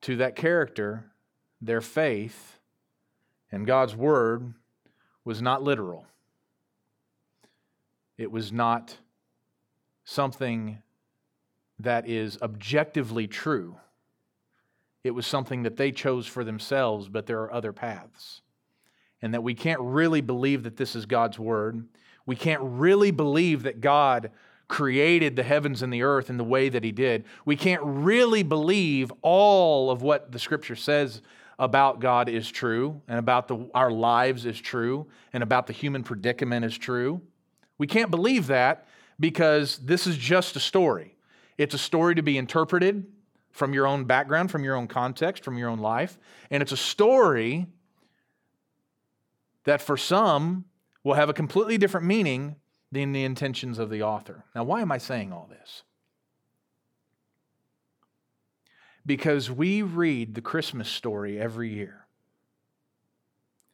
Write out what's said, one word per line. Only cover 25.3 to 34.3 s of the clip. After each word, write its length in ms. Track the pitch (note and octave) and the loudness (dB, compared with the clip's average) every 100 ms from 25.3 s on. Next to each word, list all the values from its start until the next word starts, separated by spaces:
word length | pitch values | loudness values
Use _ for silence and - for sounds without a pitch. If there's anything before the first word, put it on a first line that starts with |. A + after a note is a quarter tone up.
| B2 | 0
the 80 | |
heavens 380 | B2 D3 C#3+ B2+ | 2 2 0 -4
and 100 | B2+ | -4
the 120 | A#2+ | 0
earth 260 | C3 C#3 B2+ | 2 2 0
in 80 | B2 | -4
the 60 | A#2 | 0
way 240 | C3 C3+ | 2 2
that 160 | B2 A2+ | 0 -4
he 80 | |
did. 320 | A2 C3 A#2 A2+ - | 0 0 0 -4 -10
We 140 | - D3 | -2 0
can't 240 | F#3+ F3 | 2 0
really 600 | D3 C#3 D#3+ A3+ B3 A3 | -2 0 2 4 4 4
believe 680 | E3+ D#3 D#3 G3+ F3 C#3 C3 - | 2 0 2 2 2 0 -2 -2
all 720 | D#3 F3+ G#3 G3 F3 D3 C3 | 4 6 8 8 6 4 2
of 100 | B2+ | 0
what 300 | C3 D3 - | 2 2 0
the 80 | A#2+ | -12
scripture 380 | - D#3 - A#2 | -4 -4 -6 -8
says 440 | - D3 C#3+ A2+ _ - - - | 0 0 0 -6 _ -20 -20 -4
about 420 | C3 C3+ C3+ A#2+ | 2 4 4 2
God 300 | B2+ B2 A#2+ | 2 2 2
is 200 | A#2 A2 | -2 -4
true 520 | - B2+ A2+ C3+ D3+ - | -6 -2 0 -2 -6 -6
and 100 | A#2 | -4
about 300 | A#2 B2+ B2+ | 2 0 0
the, 200 | A#2 B2 | -6 -4
our 180 | B2 B2+ | 2 2
lives 540 | A2+ A#2 A#2+ B2+ | 2 2 4 2